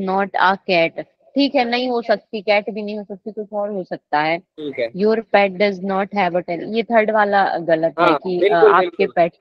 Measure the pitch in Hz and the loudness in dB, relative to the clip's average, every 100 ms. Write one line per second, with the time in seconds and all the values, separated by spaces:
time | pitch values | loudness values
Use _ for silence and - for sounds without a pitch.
0 | 190 190 196 - 180 196 - 175 165 - | -2 -2 -2 2 2 2 0 2 2 -2
1 | 156 _ _ 269 285 277 240 240 254 240 | -12 _ _ 0 0 0 0 -2 -2 -2
2 | 233 202 - 220 202 208 208 208 208 214 | 0 -2 -2 -6 0 0 0 -6 -8 -8
3 | 196 196 - 208 208 208 202 202 175 165 | -10 -14 -12 -12 -8 -6 -6 -6 -8 -12
4 | _ 147 156 170 - - 147 131 117 180 | _ -2 0 -4 -8 -12 -8 -6 -6 -2
5 | 208 226 214 202 202 180 202 190 196 190 | 0 0 0 2 2 0 -2 -2 -4 -4
6 | 196 202 180 175 170 170 - 226 214 233 | -2 -2 -2 -2 -4 -8 -6 -6 0 0
7 | 214 214 208 202 185 165 165 160 165 156 | 2 2 2 2 0 -2 0 0 0 0
8 | 175 147 190 180 190 170 415 180 180 - | 0 0 -2 0 2 4 6 4 2 -2
9 | 190 - 170 - | -2 2 0 -2